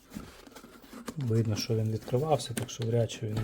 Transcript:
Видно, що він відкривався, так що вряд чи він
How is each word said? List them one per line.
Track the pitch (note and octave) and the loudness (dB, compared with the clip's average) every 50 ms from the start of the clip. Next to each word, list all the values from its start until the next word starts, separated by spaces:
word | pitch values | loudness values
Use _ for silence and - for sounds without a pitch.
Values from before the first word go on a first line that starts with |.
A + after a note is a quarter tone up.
| - - - - - - - - - - - - - - - - - - - - - - - | -16 -14 -14 -12 -12 -14 -18 -20 -20 -20 -20 -20 -20 -20 -20 -20 -20 -18 -16 -14 -14 -10 -8
Видно, | D3+ C3+ A2+ A2 A2+ G#2+ G#2+ G2+ | -4 0 2 4 4 4 2 0
що | F#2+ - - A2+ | 0 0 0 2
він | A2 A2 A2 | 2 2 2
відкривався, | A2 G#2+ - - B2+ B2 D3+ D#3+ D3 - - - A#2 | 0 -2 -2 0 0 2 4 4 4 2 2 -2 -4
так | - A#2+ - | -4 -6 -6
що | - - A#2 | -4 -4 0
вряд | A2+ A#2 A#2 A2+ A2 | 2 4 4 4 2
чи | - - A2 | 0 -4 -4
він | G#2+ G#2+ A2 | -2 0 0